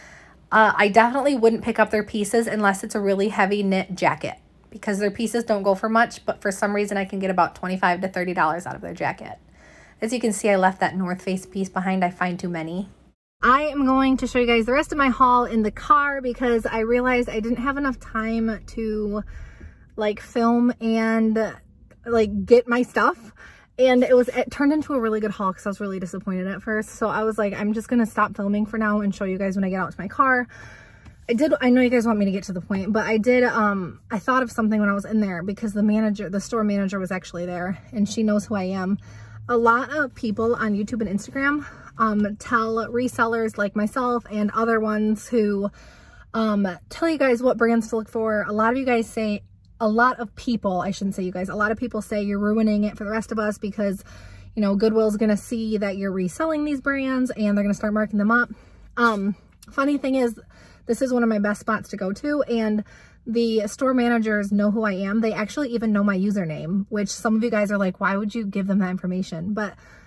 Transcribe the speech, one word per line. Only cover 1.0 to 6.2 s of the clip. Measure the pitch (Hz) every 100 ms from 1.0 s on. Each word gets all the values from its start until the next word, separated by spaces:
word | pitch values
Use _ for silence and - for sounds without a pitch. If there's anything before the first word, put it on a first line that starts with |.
| 233 269 277 269
wouldn't | 226 226
pick | 240 226
up | 214
their | 214
pieces | 208 214 202 233 226
unless | 214 202 190
it's | 220 214
a |
really | 202 196 208
heavy | 214 190 208
knit | 196 190 185 185
jacket | 160 156 - - _ _ _
because | 214 - 196
their | 208
pieces | 202 220 233
don't | 233 208
go | 196 196
for | 220
much, | 226 233 -